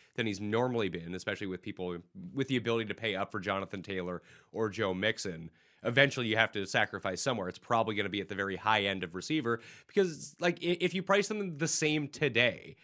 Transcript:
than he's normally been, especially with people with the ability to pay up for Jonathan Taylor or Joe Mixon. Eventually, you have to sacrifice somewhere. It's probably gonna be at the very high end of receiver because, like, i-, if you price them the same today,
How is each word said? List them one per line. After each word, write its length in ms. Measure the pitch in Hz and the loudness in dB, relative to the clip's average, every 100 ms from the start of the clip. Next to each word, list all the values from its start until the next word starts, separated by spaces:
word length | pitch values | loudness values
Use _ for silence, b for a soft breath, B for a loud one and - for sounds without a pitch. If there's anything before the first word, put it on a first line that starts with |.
| b - | b -2
than 120 | 113 | -2
he's 120 | 95 | -2
normally 480 | 104 113 127 117 98 | 0 2 2 2 0
been, 280 | 87 82 90 | -2 -6 -6
especially 320 | - 98 101 | -4 -4 -4
with 140 | 90 | -6
people 360 | 107 92 90 85 - 95 90 | -8 -6 -6 -6 -10 -16 -8
with 140 | 131 131 | -4 0
the 100 | 127 | 0
ability 300 | 117 117 107 | 2 0 -2
to 60 | |
pay 220 | - 110 95 | -4 -2 -2
up 160 | 98 | -2
for 80 | 107 | -4
Jonathan 420 | 95 98 95 101 | -2 -2 -2 -8
Taylor 400 | 87 95 90 87 b b b | -6 -4 -4 -6 b b b
or 180 | 104 110 | -2 -2
Joe 240 | 92 98 | 0 0
Mixon. 560 | 92 104 110 98 82 82 - _ _ | 2 0 0 -4 -8 -10 -16 _ _
Eventually, 440 | 120 120 139 135 117 | 0 4 4 4 2
you 100 | 107 | 4
have 140 | 113 | 4
to 120 | 104 95 | 2 0
sacrifice 560 | 120 107 98 98 92 | 2 2 0 -4 -2
somewhere. 280 | 139 117 - | 0 0 -2
It's 100 | - | -6
probably 360 | - 117 110 104 | 0 2 2 0
gonna 140 | 98 | 0
be 120 | 98 | -2
at 80 | 92 | -4
the 60 | 98 | -2
very 200 | 98 92 | -2 0
high 280 | 107 110 | 2 4
end 200 | 98 98 | 4 0
of 100 | 87 | -4
receiver 460 | 90 - 156 117 117 B B B | -6 -2 0 0 -2 B B B
because, 480 | 202 185 147 - - | 2 2 0 -12 -2
like, 180 | 175 170 | -2 0
i-, 140 | 175 175 | 0 0
if 140 | 180 | 0
you 100 | 185 | 0
price 240 | 185 202 208 | 2 2 2
them 300 | 214 190 147 | -2 -4 -2
the 100 | 160 | -2
same 400 | - 151 151 139 | 2 2 2 -2
today, 680 | - 147 113 120 - - - | -2 0 4 2 2 -10 -20